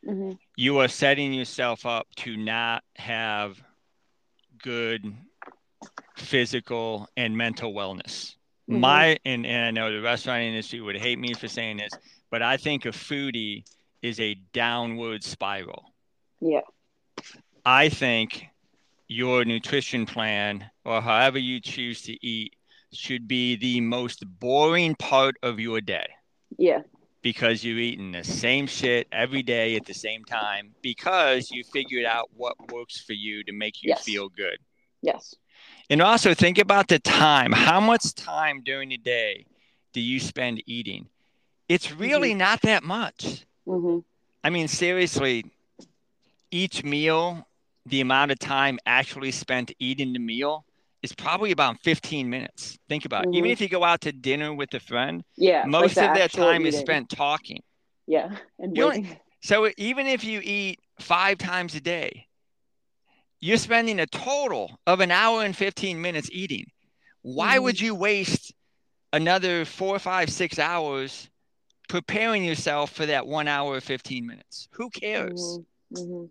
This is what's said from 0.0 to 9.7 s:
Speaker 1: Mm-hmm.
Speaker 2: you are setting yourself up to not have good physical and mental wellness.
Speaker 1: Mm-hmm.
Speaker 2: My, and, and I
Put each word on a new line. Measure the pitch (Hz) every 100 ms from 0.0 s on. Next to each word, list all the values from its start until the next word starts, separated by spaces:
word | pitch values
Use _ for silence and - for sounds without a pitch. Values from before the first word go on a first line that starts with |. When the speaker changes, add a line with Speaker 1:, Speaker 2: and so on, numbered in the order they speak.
| -
Speaker 1:
Mm-hmm. | 196 190 185 _ -
Speaker 2:
you | 127 139
are | 127
setting | - 139 139 139
yourself | 135 123 - 123 113 123
up | 117 - -
to | - 110
not | 107 113 117 117 _ -
have | - 113 113 104 104 95 _ _ _ _ _ _ _ _ _ 120
good | 131 120 117 113 101 104 175 _ - _ _ _ - - - -
physical | - 139 120 127 - 120 113 107 104 -
and | 120 110
mental | 117 107 117
wellness. | 101 98 95 - - - - _ _ -
Speaker 1:
Mm-hmm. | 120
Speaker 2:
My, | 127 147 160 156
and, | 131 123 120
and | 120
I | 117